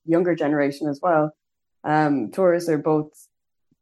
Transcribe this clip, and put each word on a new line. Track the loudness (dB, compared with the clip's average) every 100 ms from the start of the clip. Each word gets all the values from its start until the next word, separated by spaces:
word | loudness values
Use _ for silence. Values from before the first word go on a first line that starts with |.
| -2
younger | 0 0 0
generation | 0 0 -2 -2 -6
as | -4
well. | 0 2 0 -4 _ _ _ _
Um, | -2 0 2 0 -4
tourists | 0 2 2 0
are | -2
both, | 0 -2 -2 -10 -20 _ _ _ _ _